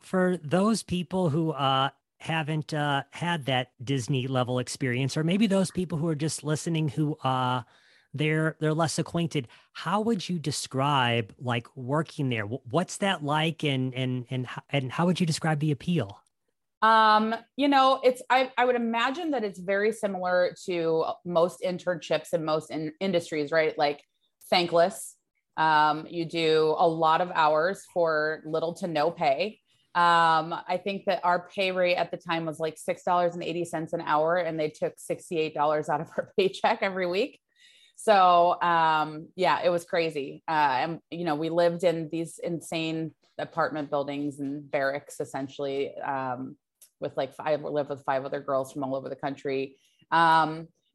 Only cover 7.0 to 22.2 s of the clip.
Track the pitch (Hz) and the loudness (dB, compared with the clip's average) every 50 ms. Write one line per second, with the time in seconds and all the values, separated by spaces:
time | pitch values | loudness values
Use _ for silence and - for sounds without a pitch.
7 | 156 147 156 - - 131 131 131 127 127 127 127 117 _ _ _ _ _ _ _ | -2 -2 -2 -2 -2 -2 0 0 0 0 0 -2 -4 _ _ _ _ _ _ _
8 | _ _ - 131 151 156 156 156 156 160 156 - 156 151 156 160 165 147 - - | _ _ -6 -2 -2 0 0 0 0 -2 -2 -2 -2 -2 0 0 0 0 0 -4
9 | 160 - - 170 170 160 - 151 123 - - - _ _ - - - 165 185 208 | -4 -2 -2 -2 -2 -2 -2 -4 -6 -6 -12 -20 _ _ -16 -10 -6 -2 -2 0
10 | 220 233 233 185 - - 180 170 139 151 135 - - - - 131 135 147 147 135 | 0 0 -2 -2 -2 -6 -6 -4 -4 -4 -4 -6 -8 -6 -2 -2 0 2 4 4
11 | 123 120 117 117 110 101 - - 143 123 120 120 117 - - 139 123 123 139 160 | 4 4 2 0 0 -4 -8 -10 -4 -4 -2 -4 -4 -8 -14 -12 -6 -4 -2 -2
12 | 160 - - - 139 131 120 110 104 104 117 135 - 117 117 165 185 - - - | -2 -4 -4 -4 -2 -2 -2 -2 -4 -6 -6 -8 -8 -4 -2 -2 -2 -2 -6 -4
13 | 202 196 190 160 147 143 151 156 156 165 156 - 156 147 135 131 131 131 123 127 | -2 -2 -2 -2 -2 0 0 0 0 0 -2 -2 -2 0 0 0 -2 -2 -2 -4
14 | 131 127 127 127 120 - 127 127 123 - - - - - - 143 131 127 - - | -4 -2 -4 -4 -6 -6 -6 -6 -6 -6 -10 -14 -10 -4 -2 -2 -2 -2 -2 0
15 | 170 180 180 - 185 160 147 - - 160 156 147 151 156 147 - - - 175 160 | 0 0 2 0 0 -2 -2 -2 0 -2 -2 0 0 -2 -2 -2 -2 -2 -2 -2
16 | 110 98 - - _ _ _ _ _ _ _ _ _ _ _ - - 220 226 220 | -2 -4 -8 -20 _ _ _ _ _ _ _ _ _ _ _ 0 4 4 6 6
17 | 220 214 214 214 220 220 226 226 - _ - - 277 285 277 269 262 262 269 269 | 6 6 6 4 4 2 -4 -6 -10 _ -4 0 2 4 4 6 6 4 4 4
18 | - 254 254 - - - 240 262 262 254 - - 247 254 240 240 233 226 233 233 | 4 2 2 2 0 2 2 2 2 2 0 0 2 2 2 0 0 -2 -2 0
19 | 233 269 269 330 359 320 285 240 214 202 170 180 180 185 196 196 208 220 220 - | -2 -2 -2 -4 -4 -2 -2 -2 -2 -4 -6 -8 -4 -2 0 2 2 0 0 0
20 | - 196 196 180 180 180 180 180 180 - 170 - - - 180 170 165 165 160 160 | -4 -4 -4 -2 -2 0 2 4 2 2 0 -6 -6 -4 -2 0 0 2 2 2
21 | 151 - - - - 175 175 160 170 180 175 - - 185 185 180 - 180 180 156 | 0 -2 -4 -8 -6 -2 2 2 2 2 0 -2 -4 -4 -4 -4 -2 -4 -4 -4
22 | - - 165 151 | -2 -2 -2 -2